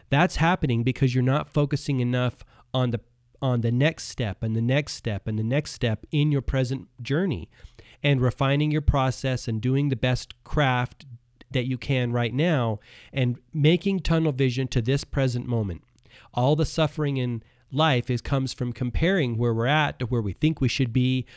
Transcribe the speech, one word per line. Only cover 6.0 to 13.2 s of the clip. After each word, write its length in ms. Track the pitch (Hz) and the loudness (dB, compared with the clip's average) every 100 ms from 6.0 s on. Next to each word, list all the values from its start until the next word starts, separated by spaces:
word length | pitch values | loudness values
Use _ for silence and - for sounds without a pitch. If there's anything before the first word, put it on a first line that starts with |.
| - | -2
in 220 | 151 151 | 0 2
your 100 | 143 | 0
present 460 | - 135 123 135 - - | 0 -2 -2 -4 -10 -12
journey, 480 | 117 147 190 92 - - - - - - | -4 -2 0 -2 -8 -16 -20 -20 -20 -4
and 180 | 147 131 | 0 2
refining 500 | 123 - 135 143 151 | 2 2 0 2 2
your 120 | 151 | 2
process 680 | 147 143 131 - 131 123 - | 2 2 2 0 -2 -2 -2
and 120 | 110 | -2
doing 280 | 127 135 143 | 0 0 0
the 80 | 123 | 0
best 380 | 127 123 - - | 0 -2 -4 -18
craft 600 | - 151 135 123 123 - 135 120 _ - - | -4 0 2 2 -2 -8 -20 -20 _ -20 -6
that 160 | 131 123 | -4 -2
you 100 | 127 | -4
can 360 | - 131 120 | -2 0 0
right 200 | 120 120 | 0 0
now 460 | 123 175 147 113 107 - - - | 0 2 2 0 -2 -8 -20 -10
and 260 | 135 | -2